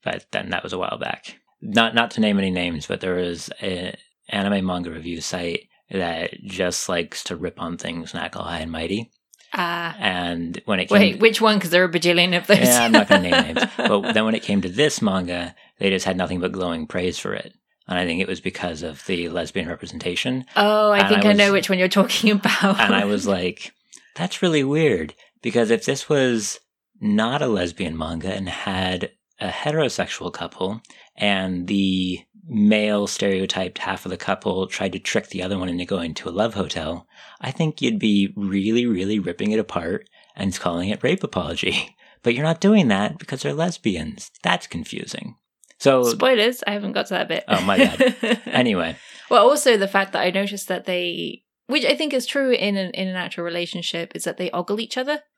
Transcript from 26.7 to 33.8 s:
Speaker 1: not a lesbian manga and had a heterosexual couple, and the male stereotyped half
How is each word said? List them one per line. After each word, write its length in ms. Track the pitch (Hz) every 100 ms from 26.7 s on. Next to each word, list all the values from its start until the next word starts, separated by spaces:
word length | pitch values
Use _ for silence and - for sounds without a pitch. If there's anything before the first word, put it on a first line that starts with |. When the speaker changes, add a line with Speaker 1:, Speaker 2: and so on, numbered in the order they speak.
| _ _ _
Speaker 1:
not 420 | 104 104 113 139
a 60 | 143
lesbian 500 | 104 87 82 87 80
manga 360 | 80 82 90
and 160 | 101 92
had 600 | - - 95 92 90 90 _ _ _
a 100 | -
heterosexual 840 | - - 156 135 - 90 - -
couple, 480 | - 85 - 92 113 - - - -
and 520 | 104 98 95 90 90
the 540 | 101 95 95 92 90 _ - 165
male 600 | 113 104 107 107 104 101
stereotyped 720 | - 101 95 95 - 92
half 260 | -